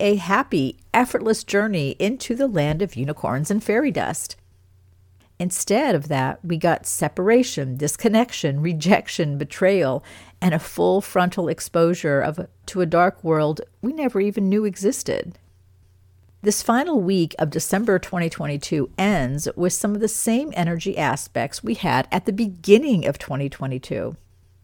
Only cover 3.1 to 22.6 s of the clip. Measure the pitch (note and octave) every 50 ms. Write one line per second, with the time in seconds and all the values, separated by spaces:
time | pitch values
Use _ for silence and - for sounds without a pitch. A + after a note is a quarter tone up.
3.1 | D3+ - - E2 A#2+ C#3 D3+ - G3+ G#3+ - - G#3 A#3 D#4 C4+ F3 - F2+ -
4.1 | - - - - - - _ _ _ _ _ _ _ _ _ _ _ _ _ _
5.1 | _ _ _ _ _ - F3+ F3+ - - - - G3+ A#3+ D4+ C4+ F#3+ D3 D3 D3+
6.1 | D3 C3 C3 C3+ - - - E3 E3 D#3+ F3 E3+ D#3 - - - - - D#3+ D3+
7.1 | - - F3+ G#3+ A#3 B3+ B3 - - D3+ C#3 C3 B2 C#3 D3 D3 - - - A3
8.1 | G#3 A3 B3 A#3+ - - - D3 C#3 D3 D#3 F3+ E3+ D#3 D3+ F3+ A3+ - - -
9.1 | - - E3 D3 C#3+ C#3 D3+ - - - F#3 F#3+ G3+ F#3 D3+ C3 B2+ C#3+ - -
10.1 | - - - - - - F3+ F3+ D#3 E3 - - - F3 F3 F3+ F#3 G3 - -
11.1 | - F#3+ F3+ F3+ - G3 E3+ D#3+ E3 - - - - E3 E3+ E3+ F3+ - - D3+
12.1 | C#3 C#3 - D#3 D#3 F3+ F3 - _ _ - - - F#3 F3+ D#3+ F3 E3+ F3 -
13.1 | - - - D#3+ D#3+ D#3 D3+ D3+ D#3+ - - - _ _ - B3 D#4+ D#4 C#4+ B3
14.1 | - G3 G3 G#3 G3+ A3 G3 F#3+ G3+ G#3+ G#3+ G#3 F3+ - F#3+ A3 C#4 - - -
15.1 | - - - F3 - - _ _ _ _ _ _ _ _ _ _ _ _ _ _
16.1 | _ _ _ _ _ _ - G#3+ G#3 - - - A3+ B3+ D4 F4+ D#4 A3+ F3+ F3+
17.1 | G3 F#3 E3 D#3 - - E3 D3 - C3 - - F#3+ G3 A#3 A3 F#3+ F3+ - -
18.1 | - F3 E3+ E3 - - D#3 D3 C#3+ C#3+ - - E3 D3 C3 - - - F#3+ G#3
19.1 | G3+ D#3+ B2+ B2 C#3 D3 - - - F3 F3 F3+ - - - G#3 G#3 G#3 A3+ G#3+
20.1 | - - - A3+ A3+ B3+ D4+ D#4 - F3 E3+ E3+ E3+ E3 - G3 - - D3+ B2+
21.1 | B2+ C#3+ - - - B2 A#2 A#2 - - - G#3+ A3+ - - D#3+ B2 C3 - -
22.1 | D#3+ F#3 - A3+ F#3+ G#3 A#3 G3+ F3+ E3+